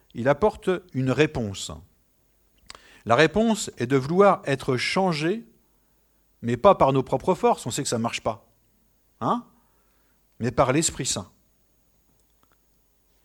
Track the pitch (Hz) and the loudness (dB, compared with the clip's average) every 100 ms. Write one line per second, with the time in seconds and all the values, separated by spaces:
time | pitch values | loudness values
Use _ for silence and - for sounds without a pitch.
0 | _ - 120 143 214 - - 180 - 131 | _ -4 0 2 0 0 -4 -4 -6 -4
1 | 131 123 151 143 110 98 - 76 - _ | -2 0 0 0 -8 -8 -12 -14 -20 _
2 | _ _ _ _ _ _ _ - - - | _ _ _ _ _ _ _ -20 -20 -16
3 | 107 120 156 202 226 214 - - 123 139 | 0 4 4 4 0 0 -6 -6 0 0
4 | 131 180 202 175 - 139 - 123 - 185 | 0 4 4 4 -2 -4 -2 -4 -2 -2
5 | 190 151 156 226 - _ _ _ _ _ | -2 -2 -2 -4 -8 _ _ _ _ _
6 | _ _ _ _ 117 117 202 185 139 139 | _ _ _ _ -6 2 4 6 4 2
7 | 131 135 - 175 240 208 127 131 135 120 | 0 -2 -2 0 0 0 -4 -6 -4 -2
8 | 117 - 120 107 _ _ _ _ _ _ | -4 -4 -6 -6 _ _ _ _ _ _
9 | _ _ 120 240 - _ _ _ _ _ | _ _ -4 -4 -6 _ _ _ _ _
10 | _ _ _ _ 117 110 131 139 160 - | _ _ _ _ -4 0 2 2 0 -4
11 | 135 113 92 _ _ _ _ _ _ _ | -6 -6 -10 _ _ _ _ _ _ _
12 | _ _ _ _ _ _ _ _ _ _ | _ _ _ _ _ _ _ _ _ _
13 | _ _ | _ _